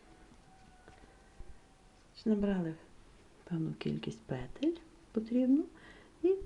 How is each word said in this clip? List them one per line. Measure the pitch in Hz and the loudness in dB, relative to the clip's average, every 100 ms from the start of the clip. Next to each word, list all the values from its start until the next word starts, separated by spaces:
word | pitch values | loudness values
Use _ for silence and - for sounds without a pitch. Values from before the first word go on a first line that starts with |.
| - - - - - - - - - - - - - - - - - - - - - | -20 -20 -20 -20 -20 -20 -20 -20 -20 -20 -20 -20 -20 -16 -14 -16 -20 -20 -20 -20 -20
Значить, | - 220 | -4 2
набрали | 208 202 190 165 160 - - - - - - | 4 4 2 0 -4 -12 -20 -20 -20 -20 -20
певну | - 170 156 | -6 -4 -2
кількість | 147 151 147 - - | -4 -4 -4 -4 -8
петель | - 131 127 - 311 339 - - - | -6 -6 -6 -2 -2 -2 -6 -20 -8
потрібну | 226 226 247 254 277 349 - - - - - | -4 0 2 4 4 2 -8 -20 -20 -20 0
і | 349 381 | 2 2